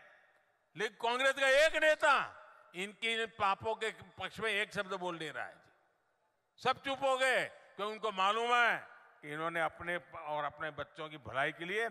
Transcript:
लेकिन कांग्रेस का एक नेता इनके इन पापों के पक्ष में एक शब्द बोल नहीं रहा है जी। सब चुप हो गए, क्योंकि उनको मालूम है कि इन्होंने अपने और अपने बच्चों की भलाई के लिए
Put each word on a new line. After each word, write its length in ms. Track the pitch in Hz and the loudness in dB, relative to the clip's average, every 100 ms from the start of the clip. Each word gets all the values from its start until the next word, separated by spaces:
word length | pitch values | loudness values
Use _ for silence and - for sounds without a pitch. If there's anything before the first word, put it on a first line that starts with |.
| - - _ _ _ _ _ 156 | -12 -20 _ _ _ _ _ -6
लेकिन 220 | 220 202 | -6 -2
कांग्रेस 320 | 233 247 269 269 | 0 2 2 4
का 140 | 269 269 | 4 6
एक 240 | 320 311 | 6 4
नेता 300 | 311 302 311 247 131 - - - - 175 | 4 4 6 4 2 -8 -20 -20 -16 -10
इनके 380 | 196 196 226 | -10 -6 -2
इन 120 | 226 226 - | -2 -4 -2
पापों 360 | 202 196 220 220 | 0 0 -2 -4
के 160 | 220 180 185 - | -4 -8 -14 -12
पक्ष 200 | 185 180 | -12 -6
में 100 | 220 | -2
एक 220 | 202 208 | -2 -2
शब्द 200 | 180 190 190 | -4 -6 -4
बोल 220 | 180 170 | -6 -6
नहीं 140 | 156 | -8
रहा 140 | 127 98 | -8 -10
है 80 | |
जी। 1080 | - _ _ _ _ _ _ _ _ _ _ | -12 _ _ _ _ _ _ _ _ _ _
सब 200 | 254 254 | -2 -2
चुप 200 | 277 269 | -2 0
हो 140 | 269 262 | 2 4
गए, 260 | 262 226 147 - - - | 4 2 0 -6 -16 -8
क्योंकि 160 | 208 | -6
उनको 180 | 214 214 | -4 -4
मालूम 400 | 190 190 220 233 | 0 2 2 2
है 240 | 240 233 170 - - - _ | 4 4 2 -6 -20 -20 _
कि 120 | 151 | -12
इन्होंने 280 | 151 165 170 | -6 -4 -2
अपने 360 | 156 - 170 175 | -2 -2 -6 -6
और 460 | 175 165 156 151 | -6 -12 -6 -4
अपने 260 | 143 143 160 | -4 -4 -8
बच्चों 360 | 143 139 - 156 | -8 -12 -12 -12
की 80 | 151 | -12
भलाई 320 | 117 120 147 | -8 -2 -2
के 140 | 156 170 | -2 -6
लिए 240 | 208 226 | -4 -4